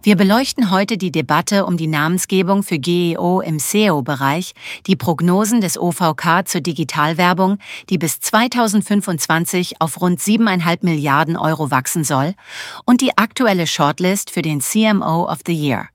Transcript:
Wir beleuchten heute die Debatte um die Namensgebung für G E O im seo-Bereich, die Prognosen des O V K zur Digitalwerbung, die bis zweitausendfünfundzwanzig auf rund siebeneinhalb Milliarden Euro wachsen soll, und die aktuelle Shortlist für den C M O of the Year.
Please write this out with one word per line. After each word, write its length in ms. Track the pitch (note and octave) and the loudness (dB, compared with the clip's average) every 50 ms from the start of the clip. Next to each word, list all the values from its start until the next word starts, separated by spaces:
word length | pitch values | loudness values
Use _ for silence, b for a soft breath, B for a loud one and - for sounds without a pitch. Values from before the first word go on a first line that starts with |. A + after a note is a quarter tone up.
| - | 6
Wir 100 | G#3 G#3 | 4 4
beleuchten 540 | E3+ G3+ F#3+ G3+ A#3+ C4+ - - - B3 F#3+ | 6 6 4 4 2 2 0 0 0 0 2
heute 280 | F#3 F#3+ G3+ G3+ A#3 F3+ | 2 0 0 0 -2 -4
die 120 | F#3 F#3 | -4 -2
Debatte 540 | C#3 E3+ D3 - D3+ D3+ F3 - G#3 G3 F#3+ | -2 -2 0 2 0 0 0 0 0 0 0
um 140 | F3+ F3 E3+ | 0 -2 -2
die 80 | E3 | -2
Namensgebung 760 | D#3 D#3 D3 D3+ D#3+ F3 F#3 - - - F#3 F#3 F3 G3 G3 G3 | -2 0 0 0 0 0 -2 -2 0 0 0 2 2 2 0 0
für 160 | - F#3 D3+ | -2 -4 -4
G 340 | C3 E3+ F3 F3 F3 E3+ E3 | 0 0 0 2 2 0 -2
E 40 | |
O 240 | - F3+ F3 F3+ F#3 | 0 0 0 0 0
im 180 | - - D#3+ D3+ | 0 -2 -4 -4
seo-Bereich, 920 | C3+ - - G#3 G#3+ G#3 E3 D3 C3 C3 D3 B2 C#3 C3+ C#3+ E3 F3+ - - B B B B B B | -4 -2 0 2 4 4 2 0 0 -2 -4 -2 0 0 0 -2 -4 -8 -12 B B B B B B
die 100 | - F#3+ | 0 0
Prognosen 680 | - - - E3 C#3 D#3+ F3 F3+ F#3+ G#3+ G3+ A#3 A#3+ G3+ | 0 2 -2 -2 0 2 2 2 2 2 2 0 0 0
des 160 | F3 - - | 0 -2 -2
O 140 | - - - | -2 -2 -2
V 200 | - F#3+ D#3+ D#3 | 0 0 0 0
K 320 | - - E3+ E3 F3 G3 | 0 0 2 2 2 2
zur 160 | - - F3+ | 0 -4 -4
Digitalwerbung, 960 | C#3 F3 D#3+ C3 D#3+ B2+ - D3 D3 D3+ E3 D#3 F3+ F3 F3+ E3+ F#3+ F#3 G3+ G3+ B B B B B - | -2 -4 -4 -4 -6 -6 -2 0 0 0 2 2 2 2 4 2 2 0 0 -2 B B B B B -4
die 80 | F#3+ | -2
bis 240 | E3 D#3 D#3+ - - | -2 -2 -2 -6 -4
zweitausendfünfundzwanzig 1600 | - - - G#3+ A#3 B3+ - A#3+ A#3+ A3 G3 G#3+ G3 - G#3 G3+ F#3 - F3 D#3 - - D#3+ D#3+ E3+ - - F3+ F3+ - - - | -6 -2 0 0 0 2 0 0 0 2 2 0 0 2 0 0 0 -2 -4 -4 -2 -2 0 0 0 -2 -2 -2 -4 -4 -4 -4
auf 220 | E3 D#3+ - - F3+ | -4 -4 -2 -2 0
rund 180 | F3+ F3 - | 0 0 0
siebeneinhalb 600 | - G3+ G#3+ G3 A3+ G#3+ F#3+ F3+ E3 E3+ E3+ E3+ - | 0 0 2 2 2 2 0 0 0 0 -2 0 0
Milliarden 560 | F3+ E3 D3+ C#3+ D3+ C3+ C#3+ D#3+ D3+ E3 - | 0 0 0 0 2 2 2 2 0 -2 -2
Euro 320 | - D#3 D#3+ D3+ D#3 C3+ | 0 -2 -2 -2 -2 0
wachsen 340 | C#3 C3 C3 - - F3 D#3 | 0 0 -2 0 -2 -2 -2
soll, 300 | B2 D3+ C3 C3+ D#3 G3 B B B B B B B B B B | 0 0 0 0 0 -4 B B B B B B B B B B
und 160 | - B3 B3 | 2 4 4
die 160 | C4+ B3 - | 4 2 2
aktuelle 500 | - G#3 A#3 - - C4 A3+ G3 F3+ E3+ | 0 -2 -2 0 0 2 2 2 2 0
Shortlist 640 | D#3 - - D#3 C#3+ D3+ - F3+ F3+ F#3+ G3+ - - | -2 0 2 2 2 2 2 0 0 0 0 -4 -6
für 140 | - - E3 | -4 -4 -2
den 180 | E3 D3+ C#3+ | -2 -2 -2
C 240 | C3 - - G#3+ A3 | -4 -2 0 2 2
M 160 | A3 G#3+ G3 | 4 2 2
O 260 | - - D#3+ E3+ F3 | 0 0 0 0 0
of 120 | - D#3+ - - | -2 -4 -8 -4
the 80 | - E3+ | -4 -2
Year. 340 | D#3+ D3 C#3+ B2+ - - - _ | 0 0 0 -2 -2 -4 -10 _